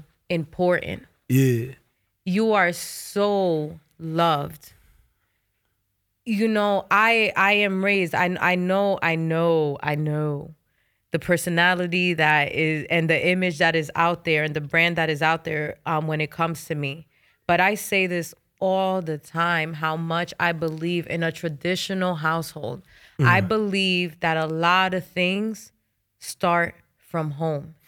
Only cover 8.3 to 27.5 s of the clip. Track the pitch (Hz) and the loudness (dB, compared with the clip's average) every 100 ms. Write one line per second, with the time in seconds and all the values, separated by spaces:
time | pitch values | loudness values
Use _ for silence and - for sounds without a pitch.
8.3 | 185 175 180 180 196 202 190 165 165 160 | 0 0 2 2 2 0 0 -2 0 0
9.3 | 160 170 160 151 139 147 147 151 151 151 | 2 2 2 0 -2 -4 -2 -2 -2 -2
10.3 | 143 156 - _ _ _ _ _ 160 - | -4 -10 -18 _ _ _ _ _ -4 0
11.3 | 170 180 170 180 180 180 180 180 160 151 | 0 0 2 4 2 0 0 0 2 4
12.3 | 151 143 135 160 156 - 165 165 156 165 | 4 2 0 0 0 0 0 2 2 2
13.3 | 185 180 151 165 165 147 - 170 165 - | 2 0 0 0 0 -2 0 0 0 0
14.3 | 156 151 151 147 165 170 165 160 147 160 | 0 0 -4 -2 2 2 2 -2 0 0
15.3 | 160 160 151 151 - - 156 156 151 151 | 0 -4 -6 -6 -8 -4 -4 -2 -2 -4
16.3 | - 165 156 - 151 139 156 - _ _ | -2 -4 -4 -6 -6 -6 -8 -16 _ _
17.3 | _ - 175 185 208 - 196 185 175 165 | _ 0 2 2 0 -2 0 0 -2 -6
18.3 | - _ - 190 190 190 190 160 151 - | -12 _ -4 0 0 0 -2 -4 -8 -6
19.3 | 165 175 165 160 151 160 160 165 165 175 | -2 0 0 -2 -4 -4 -2 -2 -2 -4
20.3 | - 175 165 160 156 170 175 - 165 165 | -2 -2 0 -4 -4 -4 -2 -2 -2 -2
21.3 | - 170 143 175 185 - 190 185 165 156 | -4 -8 -4 -4 -2 -4 -2 -2 -2 -2
22.3 | 165 156 151 120 - - - - - 139 | -2 -4 -8 -10 -10 -16 -20 -12 0 4
23.3 | 185 185 220 208 196 190 180 175 156 165 | 4 2 0 0 2 2 0 -2 -2 -2
24.3 | 160 160 160 170 185 185 185 - 185 180 | 0 -2 0 2 4 2 -2 -4 -2 0
25.3 | 196 220 214 - _ _ _ _ _ - | 0 -4 -6 -14 _ _ _ _ _ -16
26.3 | - 180 170 170 - _ _ _ 170 156 | -2 0 2 0 -6 _ _ _ -6 -6
27.3 | 143 160 | -4 -4